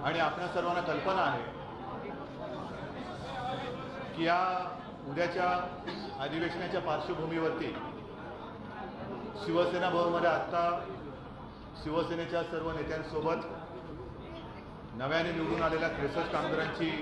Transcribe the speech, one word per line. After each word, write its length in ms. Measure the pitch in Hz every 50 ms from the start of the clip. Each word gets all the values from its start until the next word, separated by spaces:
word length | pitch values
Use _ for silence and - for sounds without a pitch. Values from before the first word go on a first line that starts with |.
| 120
आणि 160 | 135 160 170
आपणा 280 | 160 151 - 170 180 170
सर्वांना 340 | - 180 170 175 175 175
कल्पना 400 | 170 - 156 147 - 190 190 185
आहे 220 | 170 147 131 - - - - - - - - - - - - - - - - - - - - - - - - - - - - - - - - - 262 - - - - - - - - - 190 - 185 170 - - - - - 135 135 135 -
की 100 | 160 165
या 140 | 165 170 180 185 185 180 180 180 - - - - - - - - 139
उद्याच्या 420 | 139 151 175 170 175 185 180 180 180 180 180 - - - - - - - - - - -
अधिवेशनाच्या 600 | 135 139 151 165 170 170 - 170 180 175 190 180
पार्श्वभूमीवरती 920 | - 165 151 143 - - 180 156 156 160 165 165 160 160 147 160 165 123 101 - - - - - - - - - - - - - - - - - - - - - - - - - - - - - - - - - -
शिवसेना 440 | 170 165 170 175 175 175 180 180 180
भवनमध्ये 400 | 170 170 175 170 170 170 165 170
आत्ता 340 | 160 156 156 - 175 170 170 170 175 170 - - - - - 143 139 - - - - - - - - - - - - - -
शिवसेनेच्या 600 | 151 151 165 165 160 170 165 170 165 170 170 165
सर्व 280 | 165 170 160 160 165
नेत्यांसोबत 760 | 160 151 147 147 156 156 156 - 160 156 147 160 165 165 165 - - - - - - - - - 151 - - - - - - - - - - - - - - - - - - - -
नव्याने 380 | 110 127 139 156 165 170 175
निवडून 300 | 170 165 160 160 165 165
आलेल्या 280 | 165 160 160 160 165 165
त्रेसष्ट 460 | 156 139 143 143 - 170 160 - -
आमदारांची 540 | 156 151 156 156 160 156 156 - - 165 160 156 151